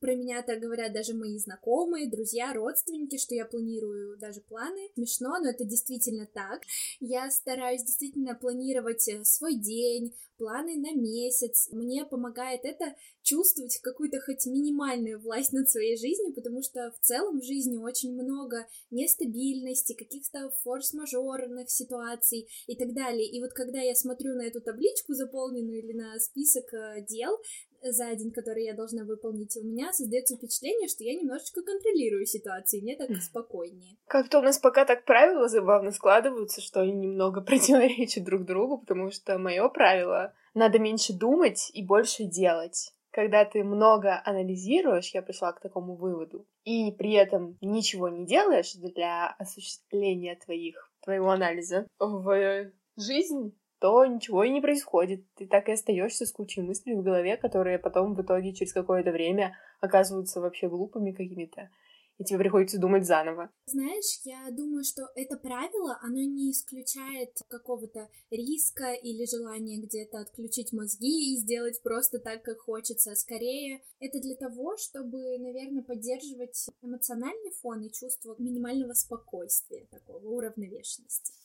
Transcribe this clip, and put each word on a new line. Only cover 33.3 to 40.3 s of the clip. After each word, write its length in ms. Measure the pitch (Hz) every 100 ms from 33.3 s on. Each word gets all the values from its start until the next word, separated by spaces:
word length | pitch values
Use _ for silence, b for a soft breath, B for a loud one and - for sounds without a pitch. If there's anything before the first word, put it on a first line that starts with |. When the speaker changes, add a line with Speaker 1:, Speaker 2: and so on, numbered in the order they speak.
| 233 233 175 175 185 180 _ -
Speaker 2:
Как-то 320 | 269 262 294
у 40 |
нас 160 | 262 269
пока 240 | 254 269
так 200 | 269 240
правила 440 | - 240 330 330 240
забавно 420 | 220 185 202 196
складываются, 720 | 196 190 214 262 240 208 -
что 200 | - 196
они 120 | 190
немного 480 | 202 190 190 190 190 190
<laughs> 600 | 269 254 262 247 247 240 208
противоречат 20 |
друг 200 | 180 190
другу, 340 | 180 190 254 269
потому 320 | - 180 190
что 260 | - - 190
мое 320 | 185 180 233
правило: 640 | - 202 190 180 180 196